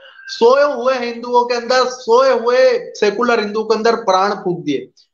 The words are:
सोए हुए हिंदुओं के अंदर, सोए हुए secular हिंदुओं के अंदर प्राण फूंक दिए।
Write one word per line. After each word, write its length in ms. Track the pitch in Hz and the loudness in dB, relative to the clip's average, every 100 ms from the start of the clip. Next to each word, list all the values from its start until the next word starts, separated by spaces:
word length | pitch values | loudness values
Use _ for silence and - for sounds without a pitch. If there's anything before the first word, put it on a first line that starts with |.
| - - - | -20 -20 -12
सोए 380 | - 233 277 | 2 4 4
हुए 300 | 294 254 247 | 2 0 -2
हिंदुओं 520 | 262 240 233 240 240 240 | -2 -4 -8 -2 0 0
के 80 | 240 | -2
अंदर, 300 | 233 254 254 | 0 0 0
सोए 540 | - - 233 269 233 | -4 0 4 4 2
हुए 540 | 233 247 262 233 - - | 0 2 4 2 -4 -2
secular 440 | 208 202 240 233 | -2 0 0 0
हिंदुओं 260 | 208 214 208 | -2 -4 -2
के 100 | 214 | 0
अंदर 200 | 226 220 | 0 0
प्राण 380 | - 185 202 | 0 0 0
फूंक 260 | 202 190 165 | -2 -6 -6
दिए। 300 | 147 127 - _ _ | -4 -6 -8 _ _